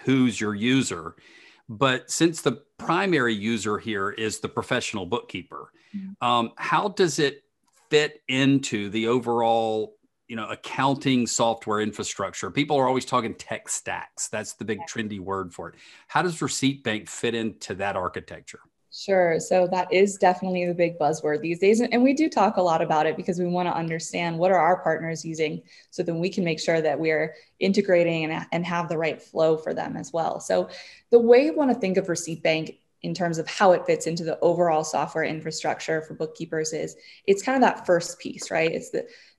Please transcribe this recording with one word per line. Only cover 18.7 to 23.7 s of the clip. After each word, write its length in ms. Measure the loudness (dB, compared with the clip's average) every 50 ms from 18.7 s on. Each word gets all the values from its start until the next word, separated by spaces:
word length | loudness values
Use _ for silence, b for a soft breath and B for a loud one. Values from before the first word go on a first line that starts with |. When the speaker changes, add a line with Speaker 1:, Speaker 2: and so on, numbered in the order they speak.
| _ _ _ _
Speaker 2:
Sure. 480 | -18 -12 -2 0 2 4 4 4 2 0
So 260 | 0 2 2 2 2 2
that 200 | 0 -2 0 2
is 240 | 4 4 4 4 4
definitely 500 | 4 4 4 4 2 -2 -4 -2 -2 -2
the 80 | -2 0
big 220 | 0 0 0 0
buzzword 440 | 0 0 0 0 0 -2 -2 -2 -2
these 180 | -2 -4 -2 2
days. 220 | 4 4 4 4
And 240 | 2 2 2 4 4
we 80 | 4
do 160 | 4 4 0 0
talk 280 | 4 4 2 4 4
a 60 | 2
lot 200 | 2 2 2 2
about 240 | 2 2 2 2 2
it 100 | 2 0
because 240 | -2 -4 -4 -2 -2
we 60 | -2
want 200 | 0 0 0 0
to 100 | 0